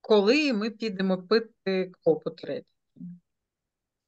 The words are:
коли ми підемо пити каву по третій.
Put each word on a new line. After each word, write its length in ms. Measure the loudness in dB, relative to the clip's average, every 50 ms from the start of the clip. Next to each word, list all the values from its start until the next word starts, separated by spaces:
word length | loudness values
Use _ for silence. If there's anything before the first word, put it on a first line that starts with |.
коли 520 | _ 2 4 4 6 4 2 2 2 0
ми 180 | -2 -2 -4 -6
підемо 520 | -6 -6 -8 -8 -4 -2 -2 -2 -2 -2
пити 720 | 0 0 0 0 0 -2 _ _ _ -2 -2 -2 -4 -4 -8 _ _
каву 160 | 0 0 0
по 100 | -2 -10
третій. 420 | -10 -10 -10 -8 -8 -8 -10 _ _ _ _ _ _ -18 -16 -16 -16 -18 _ _ _ _ _ _ _ _ _ _ _ _ _ _ _ _ _